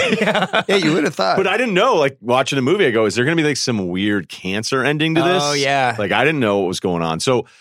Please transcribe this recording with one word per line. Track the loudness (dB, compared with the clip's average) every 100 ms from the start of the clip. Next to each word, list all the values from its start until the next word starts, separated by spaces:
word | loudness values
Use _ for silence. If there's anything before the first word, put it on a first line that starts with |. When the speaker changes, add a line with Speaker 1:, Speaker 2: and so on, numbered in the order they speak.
| 0
Speaker 1:
<laughs> | 0
yeah. | 0 0 0 -2 0
Speaker 2:
Yeah, | 0
you | 2
would | 0
have | -2 -2
thought. | 0 0
Speaker 3:
But | 0
I | 0
didn't | 0
know, | 2 2 2
like, | 0 -2
watching | 0 0 2 0
the |
movie, | 0 2 2
I |
go, | 2 2
"Is | 2
there | 0
gonna | 2
be, |
like, | 0 -2
some | -2 -2 -2
weird | -2 0 -2 -4
cancer | -10 -6 -6 -2 0 0
ending | 0 0 2
to |
this?" | 2 0
Speaker 1:
Oh, | 0
yeah. | 0 0 0 0 -2
Speaker 3:
Like, | -2
I | 2
didn't | 2 2
know | 2 2
what | 0
was | -2
going | -2 -2
on. | -2 -2
So, | 0 -2 -4 -16